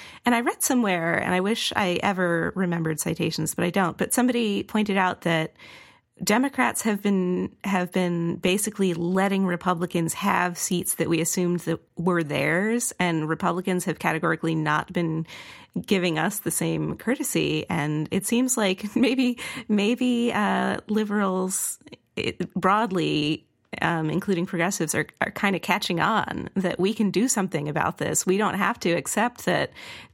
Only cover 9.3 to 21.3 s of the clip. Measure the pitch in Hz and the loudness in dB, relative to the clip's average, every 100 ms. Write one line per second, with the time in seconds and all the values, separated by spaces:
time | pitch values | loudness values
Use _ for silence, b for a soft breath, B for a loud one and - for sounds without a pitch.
9.3 | 190 190 175 180 170 175 170 165 - 202 | 2 0 0 0 -2 -2 0 -2 0 0
10.3 | 185 180 175 - 175 - - 160 165 165 | 2 0 -2 -2 0 0 0 0 2 2
11.3 | - 175 175 165 165 _ - 175 175 151 | 0 0 0 -2 -4 _ -2 2 2 2
12.3 | 147 147 170 214 240 - - 180 160 151 | 0 2 2 2 0 -2 0 2 2 0
13.3 | 160 180 175 185 180 175 156 170 160 165 | 0 0 0 0 0 -2 -2 0 0 0
14.3 | 165 160 160 151 156 - 175 165 160 165 | 0 0 0 0 0 -2 -4 -2 -4 -6
15.3 | B B B B - - 190 180 156 175 | B B B B -10 -2 0 2 0 0
16.3 | - 165 - 165 160 156 - - 262 277 | -2 -4 -2 -2 -2 -4 -4 -4 -2 -2
17.3 | 170 151 156 - 165 147 151 151 190 - | 0 0 -2 -2 -2 0 -2 -2 -2 0
18.3 | 233 254 233 202 190 208 226 247 262 247 | 2 2 2 0 0 -2 2 2 4 0
19.3 | 240 B B - 208 202 247 247 240 240 | 0 B B 0 2 2 2 2 2 2
20.3 | 202 196 190 196 - - 214 214 208 190 | 2 2 2 0 -2 -2 -2 0 0 0